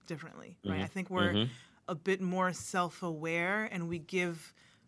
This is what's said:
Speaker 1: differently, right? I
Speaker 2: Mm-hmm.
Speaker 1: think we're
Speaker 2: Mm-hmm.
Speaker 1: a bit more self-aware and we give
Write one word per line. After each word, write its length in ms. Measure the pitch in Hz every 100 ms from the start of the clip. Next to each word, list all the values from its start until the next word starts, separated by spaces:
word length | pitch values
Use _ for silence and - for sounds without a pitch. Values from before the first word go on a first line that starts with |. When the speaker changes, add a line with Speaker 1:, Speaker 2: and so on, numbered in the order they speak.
| -
Speaker 1:
differently, 520 | 156 160 - - 175 202
right? 160 | 185
I 40 | 95
Speaker 2:
Mm-hmm. 20 |
Speaker 1:
think 220 | 190 185
we're 260 | 185 - 104
Speaker 2:
Mm-hmm. 220 | 123 - - _ -
Speaker 1:
a 80 |
bit 260 | 165 190 190
more 320 | 185 185 185
self-aware 1120 | 165 - 190 175 - 180 156 165 170 175 208 220
and 180 | 190 170
we 100 | 170
give 560 | 151 185 175 165 - - - -